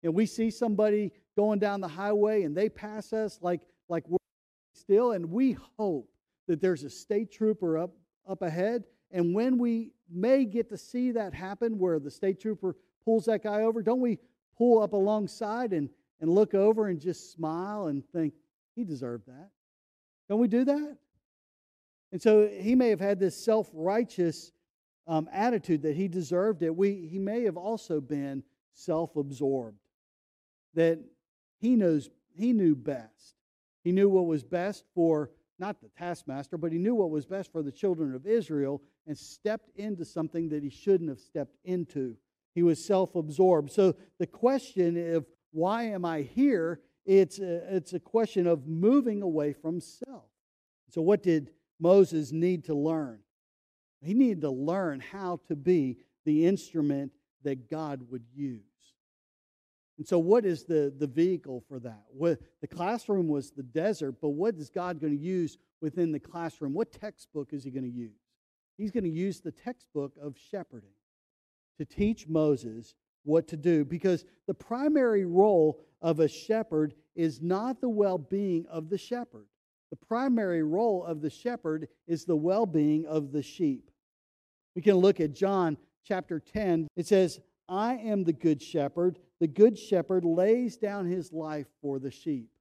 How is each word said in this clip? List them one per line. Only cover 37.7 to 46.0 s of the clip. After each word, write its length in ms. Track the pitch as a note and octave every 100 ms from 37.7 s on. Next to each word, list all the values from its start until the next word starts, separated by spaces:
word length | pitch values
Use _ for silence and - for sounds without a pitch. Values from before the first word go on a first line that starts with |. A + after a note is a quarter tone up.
children 420 | - G3+ E3+ D3+
of 140 | B2+ D3+
Israel 540 | A#3 E3+ D#3 C#3 C#3 _ _ -
and 100 | D3
stepped 580 | - - G#3 G#3+ _ -
into 300 | G#3 F#3+ E3
something 440 | - D#3+ E3+ E3
that 120 | D3+
he 60 | C#3+
shouldn't 400 | - - F#3+ E3
have 100 | C3+
stepped 380 | _ D#3+ C#3 _
into. 520 | - F#3 E3 D3 C3 A2+ _ _ _
He 80 | -
was 220 | E3+ D#3
self-absorbed. 880 | - G3 F#3 F3 D#3 D3 F#3 E3+ C#3+
So 240 | - F#3+ D#3 - _
the 80 | E3+
question 880 | - A#3+ C4+ C4 - F3 E3+ E3+ E3
of 100 | C#3+ _ _
"Why 320 | D#3 F3 A3+
am 220 | A#3 G3+